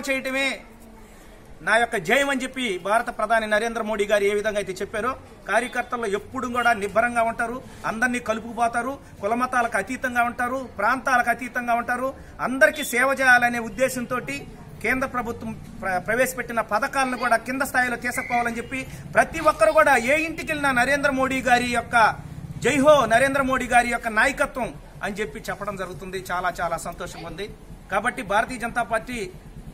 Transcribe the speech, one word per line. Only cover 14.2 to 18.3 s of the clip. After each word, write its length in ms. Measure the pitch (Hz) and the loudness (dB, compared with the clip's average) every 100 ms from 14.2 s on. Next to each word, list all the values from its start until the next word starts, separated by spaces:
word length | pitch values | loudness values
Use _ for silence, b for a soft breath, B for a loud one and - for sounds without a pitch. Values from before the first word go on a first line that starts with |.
| 262 277 - - - - | -6 -8 -10 -16 -18 -6
కేంద్ర 260 | 214 254 262 | -2 0 0
ప్రభుత్వం 440 | 247 226 233 226 220 - - | -2 -4 -6 -8 -10 -12 -8
ప్ర-, 180 | 185 180 | -2 -2
ప్రవేశపెట్టిన 600 | 175 233 254 247 240 233 | 0 0 0 -2 -6 -2
పథకాలను 560 | 214 208 269 277 262 247 | 0 0 0 0 0 0
కూడా 200 | 247 226 | 2 2
కింద 260 | 233 262 | 0 -4
స్థాయిలో 340 | 285 262 254 233 | -2 0 0 -2
తీసుకుపోవాలని 600 | 247 254 247 | -4 -6 -2